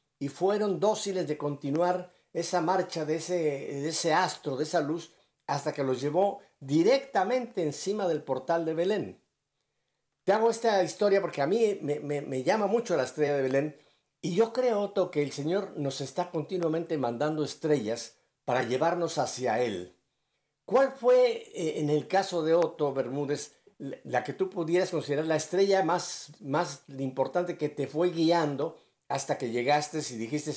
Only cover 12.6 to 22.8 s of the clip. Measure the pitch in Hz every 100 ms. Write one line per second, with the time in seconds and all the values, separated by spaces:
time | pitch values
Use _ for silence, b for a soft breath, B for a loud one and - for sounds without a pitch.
12.6 | 202 226 226 160 123 - 147 143 131 135
13.6 | 151 - b b b _ - 175 226 240
14.6 | 254 208 202 202 180 151 143 143 147 190
15.6 | 196 - 139 - 135 - 180 170 156 185
16.6 | 170 160 165 156 120 120 151 156 143 -
17.6 | 156 147 107 117 - - _ _ - 123
18.6 | 117 131 165 170 165 147 - - 127 110
19.6 | 123 95 90 _ _ _ _ _ _ _
20.6 | - 226 269 - 240 254 247 - - -
21.6 | 160 151 151 151 - 185 185 175 156 170
22.6 | 160 -